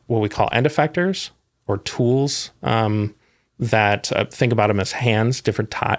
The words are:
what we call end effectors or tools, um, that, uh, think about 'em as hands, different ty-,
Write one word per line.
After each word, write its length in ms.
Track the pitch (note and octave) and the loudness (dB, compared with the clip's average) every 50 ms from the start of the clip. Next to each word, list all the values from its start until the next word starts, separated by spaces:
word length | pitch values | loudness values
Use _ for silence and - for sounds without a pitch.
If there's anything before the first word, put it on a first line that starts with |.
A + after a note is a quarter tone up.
| _ | _
what 140 | - A#2+ A2+ | -4 -2 0
we 80 | G#2+ G#2 | 0 0
call 220 | - - G#2+ - - | 0 0 0 0 2
end 140 | A#2 B2 | 2 0
effectors 640 | D3 - - D3 D#3 - F3 F3 F#3+ F#3+ - - - - _ _ _ _ _ _ | 0 2 0 0 0 0 0 0 0 -2 -4 -6 -12 -14 _ _ _ _ _ _
or 120 | - G2+ G2 | -4 -4 -4
tools, 720 | - - - - B2+ A#2 B2+ C3+ C#3 C#3+ C#3 - - - - _ - | -4 -6 -2 0 2 2 2 2 2 0 -2 -4 -8 -10 -12 _ -2
um, 520 | - A2+ A2+ A2 G#2+ G#2+ G#2+ G#2 G#2 - _ _ _ _ _ _ _ _ - | 0 2 2 2 2 2 0 -2 -2 -6 _ _ _ _ _ _ _ _ -6
that, 540 | - A2 A2+ A2 G#2+ G2+ G#2 G#2 - - - | -4 0 2 2 2 2 2 0 -2 -2 -2
uh, 120 | - A2 | -2 -2
think 260 | - - - C3+ A#2+ A#2+ | -2 -2 0 0 2 2
about 180 | A2 G#2 G#2 | 2 2 2
'em 100 | G#2 G2+ | 2 2
as 120 | F#2+ - - | 0 -2 -4
hands, 480 | - B2 A#2+ A2 G#2+ A2+ A#2 B2+ - | -2 0 2 2 2 2 0 0 -2
different 300 | - - G#2+ - A2 A2 | -2 -2 -2 -2 -2 -6
ty-, 280 | - - - - - | -4 -4 -2 -2 -2